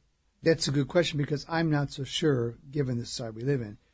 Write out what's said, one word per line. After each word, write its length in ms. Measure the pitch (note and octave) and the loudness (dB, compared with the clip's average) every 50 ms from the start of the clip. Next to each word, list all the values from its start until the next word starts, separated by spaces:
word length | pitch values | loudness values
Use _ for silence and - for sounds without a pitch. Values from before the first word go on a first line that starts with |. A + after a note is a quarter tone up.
| _ _ _ _ _ _ _ _ - | _ _ _ _ _ _ _ _ 2
That's 240 | E3 D#3+ - - D3+ | 2 2 4 2 0
a 40 | |
good 160 | C3+ D3 C#3 C3+ | 0 0 0 4
question 300 | - F3+ E3 - E3 C#3+ | 4 4 4 4 2 -2
because 280 | C#3+ - D3 C3+ - - | 0 0 -2 -4 -4 -4
I'm 220 | E3 E3 E3 D#3+ | -2 0 2 2
not 200 | D3+ C#3+ C#3+ C3+ | 2 2 0 -2
so 120 | - - C3 | -4 -8 -8
sure, 520 | - - - E3 D#3 C#3 B2 A#2 A#2 A#2 - - C#3 | -6 -4 0 2 2 4 2 0 -2 -4 -8 -14 -6
given 260 | C3+ D3 C#3 B2+ B2 A#2+ | -2 -2 0 0 0 -2
the 80 | A#2 | -4
society 320 | - - - B2+ A2+ A2 A2 | -6 -8 -8 -8 -8 -8 -4
we 60 | A#2+ | -2
live 180 | C#3 C#3+ C3 | 0 0 0
in. 160 | A#2 G#2 G#2 - _ _ | -2 -6 -10 -14 _ _